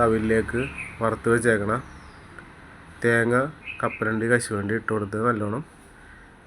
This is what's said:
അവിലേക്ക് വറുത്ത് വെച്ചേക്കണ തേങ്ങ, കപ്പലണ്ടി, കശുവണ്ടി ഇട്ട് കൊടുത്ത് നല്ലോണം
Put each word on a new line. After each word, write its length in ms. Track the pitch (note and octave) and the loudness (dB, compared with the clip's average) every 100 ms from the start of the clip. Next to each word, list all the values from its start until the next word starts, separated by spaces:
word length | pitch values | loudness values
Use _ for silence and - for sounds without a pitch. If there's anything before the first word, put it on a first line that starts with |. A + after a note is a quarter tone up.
| A#2 | 4
അവിലേക്ക് 560 | A2+ A2 A2 G#2+ A#2+ C3+ - - - | 4 2 2 0 -2 -4 -8 -12 -2
വറുത്ത് 260 | A2+ A2 A#2 A#2 | -2 0 2 4
വെച്ചേക്കണ 400 | A#2 G#2+ G2+ B2 - - - - - - - - - - - - | 4 2 0 -4 -6 -16 -20 -20 -20 -20 -20 -20 -20 -20 -20 -2
തേങ്ങ, 320 | A#2 A#2 A#2 B2 D3 - - - | 2 4 4 2 0 -6 -14 -6
കപ്പലണ്ടി, 420 | A#2 - A2 A2 A#2 | -4 -2 -2 0 2
കശുവണ്ടി 420 | A#2+ - G#2 G2+ A2 | 2 0 -4 -2 -4
ഇട്ട് 120 | - | -4
കൊടുത്ത് 340 | G#2+ G2+ G#2+ A#2+ | -4 -4 -2 0
നല്ലോണം 340 | A2 G#2 A#2+ - - - - - - - - | 0 -2 -6 -8 -18 -20 -20 -20 -20 -20 -16